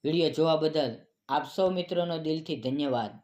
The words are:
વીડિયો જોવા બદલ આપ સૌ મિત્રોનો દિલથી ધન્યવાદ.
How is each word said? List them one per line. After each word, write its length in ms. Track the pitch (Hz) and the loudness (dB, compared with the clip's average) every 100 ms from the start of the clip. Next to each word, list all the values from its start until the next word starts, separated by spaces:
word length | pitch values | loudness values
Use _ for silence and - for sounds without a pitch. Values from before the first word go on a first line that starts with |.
વીડિયો 260 | 139 165 156 | 0 2 2
જોવા 260 | 143 160 156 | 2 4 4
બદલ 500 | 156 156 131 113 - _ - | 2 2 -2 -4 -16 _ -2
આપ 220 | 147 143 | -2 -2
સૌ 160 | - 190 | 0 2
મિત્રોનો 480 | 185 175 175 175 165 | 2 -2 -2 -2 -2
દિલથી 420 | 156 156 160 143 | -2 -4 -4 -4
ધન્યવાદ. 500 | 123 135 143 123 104 - | -2 -2 0 0 -2 -8